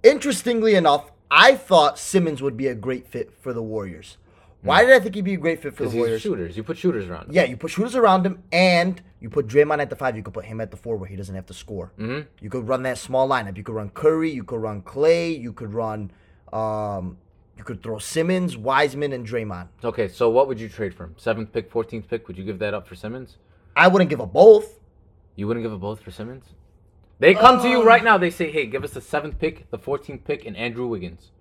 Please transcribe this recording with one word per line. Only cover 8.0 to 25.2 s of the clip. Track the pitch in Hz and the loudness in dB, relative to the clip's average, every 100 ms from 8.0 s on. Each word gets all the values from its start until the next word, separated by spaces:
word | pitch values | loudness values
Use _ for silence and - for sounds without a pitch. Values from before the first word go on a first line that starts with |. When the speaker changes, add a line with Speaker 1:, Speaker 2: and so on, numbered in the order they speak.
| 220 185 185 | 4 4 0
Speaker 1:
him, | 185 - | -6 -4
and | 170 185 175 175 180 - _ | 2 4 4 0 -4 -14 _
you | 117 | -6
put | 147 113 | -6 0
Draymond | 135 147 151 | 2 4 2
at | 135 | -4
the | - | -4
five. | 131 110 | -6 -6
You | |
could | 101 | -10
put | 107 107 | -14 -12
him | 110 | -10
at | 110 | -10
the | 104 | -12
four | 117 110 | -8 -8
where | 92 | -8
he | 98 | -12
doesn't | 95 92 | -12 -12
have | 92 | -14
to | |
score. | 92 - 101 87 - | -20 -14 -12 -14 -12
Speaker 2:
Mm-hmm. | 110 139 143 _ | -10 -10 -12 _
Speaker 1:
You | 104 | -12
could | 127 113 | -10 -4
run | 127 | -4
that | 131 120 | -4 -8
small | - 131 135 | -4 -2 0
lineup. | 131 101 95 | 0 -4 -12
You | |
could | 104 110 | -10 -10
run | 104 | -10
Curry. | - 156 160 160 | 0 0 2 -2
You | 135 | -6
could | 95 117 | -8 -8
run | 110 104 | -6 -8
Klay. | - 135 156 170 170 160 | -12 -2 2 2 0 -8
You | 120 | -10
could | - 110 | -14 -10
run, | 110 113 107 101 _ _ _ - | -6 -6 -8 -12 _ _ _ -12
um, | 110 110 107 107 98 92 87 _ _ _ - | -6 -6 -4 -6 -8 -10 -12 _ _ _ -20
you | |
could | - 104 | -14 -12
throw | 113 107 | -10 -10
Simmons, | - 160 165 185 180 120 | -6 -4 -2 -2 -4 -6
Wiseman, | 110 135 147 135 147 | -2 0 0 -2 -6
and | 127 113 | -6 -6
Draymond. | 120 107 90 87 _ | -6 -6 -10 -14 _
Speaker 2:
Okay, | 120 110 101 | -8 -4 -6
so | - 117 | 0 2
what | 120 139 | 4 2
would | 117 | -2
you | 110 | -10
trade | - 101 | -8 -8
for | 87 82 | -8 -20
him? | 80 | -8
Seventh | 117 113 107 | -4 -4 -4
pick, | 117 101 | -8 -6
fourteenth | 117 110 117 104 | -6 -6 -10 -10
pick? | 113 - | -10 -10
Would | 92 | -12
you | |
give | 95 92 | -10 -8
that | 104 | -6
up | 101 - | -6 -10
for | 90 | -16
Simmons? | 107 127 123 _ _ _ _ - | -14 -14 -16 _ _ _ _ 6
Speaker 1:
I | 175 | 6
wouldn't | 190 170 | 6 2
give | 139 | -2
up | 104 | -4
both. | 123 208 214 - - _ _ _ _ | 8 10 10 4 -20 _ _ _ _